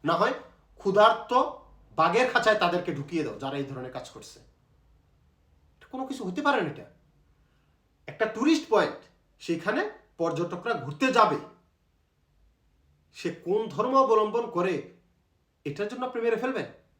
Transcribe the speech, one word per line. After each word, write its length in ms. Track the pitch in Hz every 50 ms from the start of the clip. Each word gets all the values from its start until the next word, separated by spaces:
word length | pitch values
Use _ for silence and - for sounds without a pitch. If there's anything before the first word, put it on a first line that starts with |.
| -
না 80 | 151 170
হয় 200 | 170 208 254 262 - - - _ _ _ _ _
ক্ষুধার্ত 640 | - - 196 185 202 208 226 233 - - - 247 254 277 294 - - - - - _ _ _ -
বাঘের 340 | - 160 175 180 233 254 247
খাঁচায় 300 | - 240 - 220 214 214
তাদেরকে 360 | 185 175 - 175 - 180 143
ঢুকিয়ে 280 | 135 143 - 170 160 147
দাও 160 | - - -
যারা 180 | 139 135 139
এই 60 | 143 139
ধরনের 280 | 135 139 131 127 127
কাজ 180 | - 127 - -
করছে। 300 | - 110 - - - - - _ _ _ _ _ _ _ _ _ _ _ _ _ _ _ _ _ _ _ _ _ _ _ _ _ _
এটা 80 | _ - _
কোনো 140 | - 254 269
কিছু 180 | 262 269 - 214
হতে 180 | 185 180 294
পারে 200 | 285 285 262 226
না। 80 | 175 147
এটা 160 | - - - - _ _ _ _ _ _ _ _ _ _ _ _ _ _ _ _ _ _ _ _ _ _ _
একটা 180 | - - - 220
টুরিস্ট 440 | 214 - 214 262 302 320 - - -
পয়েন্ট, 280 | 220 202 156 - - - - _ _ _ _ _ _ _
সেখানে 500 | - - 170 156 - 202 214 294 427 415 - - _ _ _
পর্যটকরা 560 | - 165 165 156 151 170 170 185 175 - 233 226
ঘুরতে 400 | - 127 135 143 - 269 254 -
যাবে, 220 | 240 214 - 143 110 - - - _ _ _ _ _ _ _ _ _ _ _ _ _ _ _ _ _ _ _ _ _ _ _ _ _ _ _ _ _ _ _ _
সে 200 | - - 180 170
কোন 340 | - - 170 196 214 220
ধর্ম 280 | 190 - - 220 254 262
অবলম্বন 540 | 269 262 220 226 214 214 208 208 233 226 -
করে 420 | - 170 180 190 175 127 - - - _ _ _ _ _ _ _ _ _ _ _ _ _ _
এটার 220 | 147 143 170 208
জন্য 180 | 214 247 247 254
আপনি 160 | 247 - 233
মেরে 140 | 226 233 220
ফেলবেন? 300 | 220 247 254 262 202 143 - - _ _ _ _